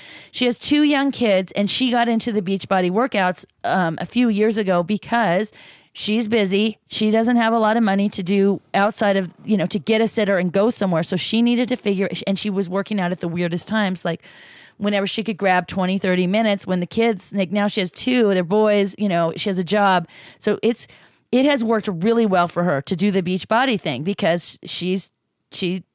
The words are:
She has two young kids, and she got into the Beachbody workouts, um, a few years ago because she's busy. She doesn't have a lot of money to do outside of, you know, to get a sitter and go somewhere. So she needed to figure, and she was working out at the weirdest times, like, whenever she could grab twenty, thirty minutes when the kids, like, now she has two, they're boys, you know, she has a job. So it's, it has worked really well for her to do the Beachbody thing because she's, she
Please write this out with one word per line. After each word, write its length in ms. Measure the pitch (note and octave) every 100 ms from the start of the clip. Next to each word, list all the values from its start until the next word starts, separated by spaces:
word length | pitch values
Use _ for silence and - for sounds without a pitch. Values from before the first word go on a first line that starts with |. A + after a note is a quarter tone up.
| - - -
She 120 | - B3
has 120 | A#3
two 260 | - D4
young 280 | D4+ C#4+ C#4
kids, 400 | - A#3 F#3+ F#3 -
and 120 | G3+
she 220 | - B3+
got 160 | A#3+ A#3
into 240 | A3+ A#3+
the 100 | G#3
Beachbody 480 | F3+ G3 - F#3+ F3+
workouts, 540 | F#3+ C4 G#3 F#3 F3 - _ A2
um, 320 | F3+ E3+ E3
a 60 | F3
few 240 | A#3+ A#3+
years 280 | G3+ G#3+ G#3+
ago 240 | F#3+ F3
because 680 | E3+ G#3 - A#3 G#3 F3+ G#3+ - - - _
she's 380 | - - A3 G#3+
busy. 480 | A3+ G3 G3 G#3+ - _
She 240 | - G#3+
doesn't 240 | A3 A3+ A#3+
have 160 | A3+
a 80 | A3+
lot 160 | G#3+ A#3
of 80 |
money 240 | A3 G3 G3+
to 160 | -
do 380 | F3 G3+ G3 F#3 -
outside 440 | G3 G3+ - G#3 G3
of, 120 | F3+ -
you 140 | - G#3
know, 80 | F#3
to 120 | G3+
get 220 | D3 A3
a 80 | A3
sitter 300 | - G3+ F#3+
and 120 | F3+
go 200 | G3 A3
somewhere. 340 | - F#3+ E3
So 140 | E3+ F3+
she 240 | - A3
needed 260 | A#3 A#3+ B3
to 80 | B3
figure, 320 | G#3 F#3+ G3 F3+ -
and 140 | G3
she 100 | G#3+
was 200 | F#3+ F3
working 280 | F#3 F#3+ G#3
out 140 | F3
at 80 | F3
the 80 | E3+
weirdest 400 | E3+ F3 E3+ -
times, 380 | A3 G3 F#3 F3
like, 180 | E3 - - - - - -
whenever 280 | G#3 G3+ G3
she 160 | -
could 140 | G#3 F#3
grab 320 | G3 F3+ F3
twenty, 300 | G3 F#3 F#3+
thirty 300 | F#3+ F3+ F3+
minutes 380 | G#3 A3 G3+ -
when 140 | F3+
the 80 | F3
kids, 460 | - A#3 G3 - G3+
like, 160 | F3+
now 160 | G#3 G3+
she 140 | G#3
has 100 | F3+
two, 420 | - - B3 G#3+
they're 100 | F#3 E3
boys, 500 | G#3+ G#3+ G#3 G3 -
you 120 | G3+
know, 240 | E3+ E3 E3
she 140 | G#3
has 100 | F#3
a 60 | E3+
job. 420 | G#3 G3+ F#3 E3+ - - -
So 180 | - -
it's, 240 | A3+ A#3 - - - _ _
it 100 | B3
has 180 | C#4 C#4+
worked 280 | A3+ A3+ G#3+
really 340 | E3+ G3+ A3+ A3
well 220 | F#3 F3
for 160 | -
her 180 | F3 C#3
to 120 | - F3
do 160 | G#3
the 100 | F#3+
Beachbody 560 | F3 F#3 - A3 C4 G#3
thing 240 | E3 B2
because 540 | D#3+ G3+ F#3+ E3+ - -
she's, 480 | - - F3+ F#3+ - _ _ _ _
she 320 | - F3+ F#3 -